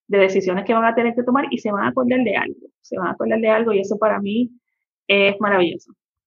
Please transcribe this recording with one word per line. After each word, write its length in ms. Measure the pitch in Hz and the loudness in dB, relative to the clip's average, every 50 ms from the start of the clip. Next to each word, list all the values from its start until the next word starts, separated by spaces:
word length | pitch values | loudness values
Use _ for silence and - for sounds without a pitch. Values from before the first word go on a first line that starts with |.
| _ | _
de 120 | - 202 202 | 0 2 4
decisiones 440 | 190 190 190 196 185 185 180 196 196 | 4 4 2 0 0 0 -2 -2 -2
que 100 | - 226 | 0 0
van 120 | 226 226 | 2 2
a 100 | 226 226 | 2 2
tener 180 | 233 233 233 226 | 2 0 0 -2
que 100 | 240 240 | -2 0
tomar 220 | 254 247 277 311 - | 0 0 0 0 -2
y 60 | - | -4
se 140 | - - 214 | -4 -4 -4
van 120 | 202 196 220 | -2 -2 -2
a 60 | 247 | -2
acordar 300 | - 262 254 240 254 262 247 | -2 0 0 0 0 0 0
de 140 | 220 - | 0 0
algo, 300 | - - - - - - - _ _ | -2 -2 -4 -8 -12 -18 -20 _ _
se 160 | _ - - | _ -12 -8
van 100 | 190 180 | -6 -4
a 40 | 175 | -4
acordar 280 | 202 - 226 226 220 220 | -4 -4 -2 -2 -2 0
de 100 | 220 220 | 2 2
algo 240 | 220 220 233 226 208 | 2 2 2 0 0
y 80 | 196 | 0
eso 160 | 196 196 220 | -2 -2 -2
para 220 | 208 220 214 202 202 | 0 0 0 0 0
mí 280 | 202 196 208 240 247 240 - _ _ _ _ _ _ _ _ _ _ | -2 -2 -2 -2 -2 -4 -6 _ _ _ _ _ _ _ _ _ _
es 280 | - 196 202 196 202 202 202 | 0 2 4 4 2 2 0
maravilloso. 500 | 220 202 202 185 175 165 - - - - _ _ _ _ _ _ _ | 0 0 2 2 2 0 -2 -6 -12 -20 _ _ _ _ _ _ _